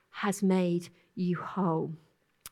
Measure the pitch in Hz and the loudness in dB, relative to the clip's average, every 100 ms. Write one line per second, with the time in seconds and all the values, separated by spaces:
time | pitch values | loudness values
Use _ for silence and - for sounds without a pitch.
0 | _ - 208 190 190 185 180 175 175 - | _ -6 -4 2 4 4 4 0 -4 -18
1 | _ - 180 175 - 202 196 160 143 156 | _ -4 -2 0 -2 -2 0 0 -2 -8
2 | _ _ _ _ - | _ _ _ _ -20